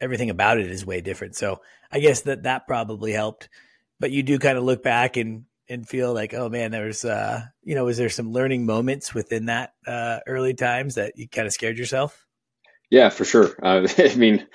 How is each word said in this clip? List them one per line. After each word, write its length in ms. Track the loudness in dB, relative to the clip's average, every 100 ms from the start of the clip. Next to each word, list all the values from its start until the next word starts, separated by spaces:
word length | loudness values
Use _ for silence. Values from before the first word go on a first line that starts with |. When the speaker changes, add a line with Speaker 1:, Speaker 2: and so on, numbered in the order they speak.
Speaker 1:
everything 280 | -6 -4 -4
about 300 | 2 2 2
it 100 | 0
is 160 | -6 -8
way 160 | -6
different. 340 | -6 -8 -10 -6
So 260 | -6 -6 _ _ -8
I 80 | 2
guess 220 | 2 2
that, 220 | -2 -4
that 240 | -4 -4 -4
probably 440 | -4 -4 -6 -4
helped. 380 | -2 -4 -8 -18 _ _ _ _ -8
But 120 | -4
you 120 | -2
do 140 | 0 2
kind 180 | 2 2
of 60 |
look 200 | 0 0
back 340 | 0 2 0 -2
and, 280 | -6 -8 -16 _ -14
and 180 | -14 -8
feel 260 | -4 -2
like, 200 | -2 -4
"Oh, 160 | -6 -6
man, 220 | -4 -6
there's, 320 | -6 -6 -6
uh, 380 | -4 -4 -4 -6 -10 _
you 120 | -6 -2
know, 100 | -2
was 120 | 0
there 120 | -2
some 220 | -4 -4
learning 340 | -2 0 0 0
moments 480 | 0 0 -4 -6
within 340 | -8 -6 -4 -2
that, 260 | -4 -6 _ -10
uh, 340 | -6 -6 -6 -6
early 260 | -2 -2
times 420 | 0 -2 -2 -4 -4
that 220 | -6 -6
you 100 | -10
kinda 240 | -6 -4
scared 260 | -4 -4 -4
yourself?" 480 | -4 -2 -2 -6 _ _ _ _ _ _ 6
Speaker 2:
Yeah, 200 | 8 8
for 160 | 4 4
sure. 280 | 6 6 4
Uh, 240 | 2 4 4
<laughs> 40 | 4
I 180 | 4 6
mean, 320 | 4 4 0